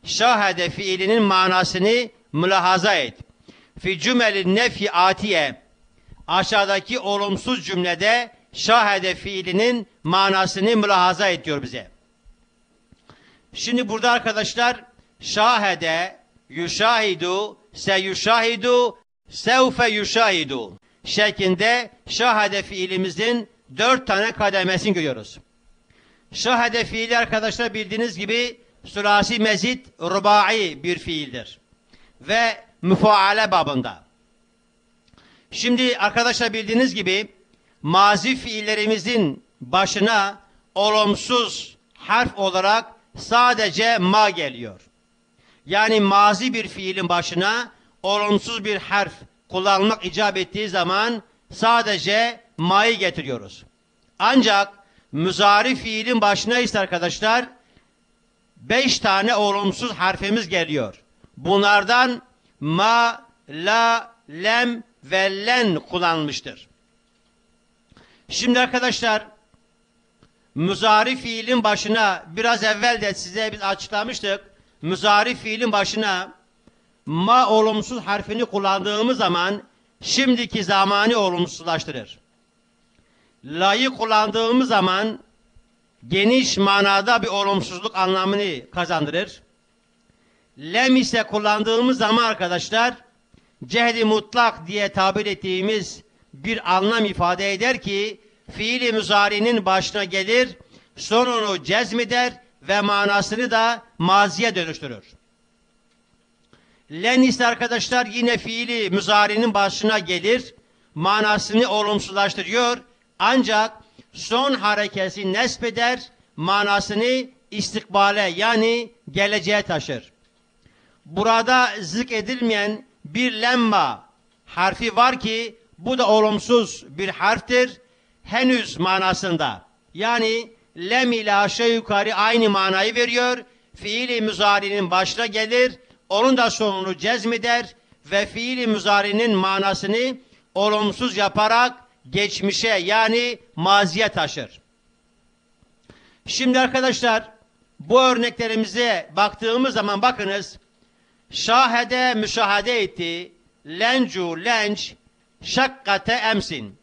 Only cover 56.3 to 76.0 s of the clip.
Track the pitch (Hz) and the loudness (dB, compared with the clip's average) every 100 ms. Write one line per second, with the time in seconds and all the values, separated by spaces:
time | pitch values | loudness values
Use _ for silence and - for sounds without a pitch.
56.3 | 202 208 247 247 214 190 180 175 - 214 | 2 0 0 0 -2 -2 -2 -4 -2 0
57.3 | 233 254 - _ _ _ _ _ _ _ | 0 -2 -14 _ _ _ _ _ _ _
58.3 | _ _ _ 120 233 269 - - 190 208 | _ _ _ -2 0 0 0 0 2 2
59.3 | 240 208 202 202 - 240 165 185 190 196 | 2 0 0 -2 -4 -8 -2 -2 -2 -2
60.3 | 220 185 180 160 151 110 - _ _ _ | -4 -2 -4 -2 -4 -6 -10 _ _ _
61.3 | - 160 196 202 208 196 240 254 240 _ | -12 0 2 4 4 4 2 2 0 _
62.3 | _ _ _ 147 165 214 233 233 226 - | _ _ _ -4 0 2 4 2 -2 -16
63.3 | _ _ 147 180 220 233 233 - _ _ | _ _ -6 0 2 2 0 -4 _ _
64.3 | 151 196 233 247 233 - _ 135 185 196 | -6 -2 0 0 -4 -12 _ -4 0 0
65.3 | 196 208 247 226 160 - 180 175 165 151 | -2 -2 0 2 -2 -4 -2 0 0 -4
66.3 | 131 139 104 - _ _ _ _ _ _ | -8 -12 -20 -20 _ _ _ _ _ _
67.3 | _ _ _ _ _ _ _ _ _ _ | _ _ _ _ _ _ _ _ _ _
68.3 | - 247 247 254 254 247 - 233 214 220 | -4 0 2 2 0 -2 -2 0 -2 -4
69.3 | _ _ _ _ _ _ _ _ _ _ | _ _ _ _ _ _ _ _ _ _
70.3 | _ _ - 170 196 220 214 226 254 233 | _ _ -4 -2 0 4 4 2 -2 -6
71.3 | 226 220 247 214 208 208 220 208 180 165 | -8 -2 0 2 0 0 2 2 0 -8
72.3 | 170 226 233 214 208 240 233 202 190 175 | -4 0 0 0 0 0 0 -4 -6 -10
73.3 | 190 220 208 196 196 - 214 220 - 208 | -6 -6 -6 -6 -6 -6 -6 -6 -6 -6
74.3 | 196 - _ _ _ 156 180 208 208 220 | -6 -8 _ _ _ -6 -2 2 4 2
75.3 | 247 220 214 240 208 190 214 | -2 -6 -4 -2 0 -2 -2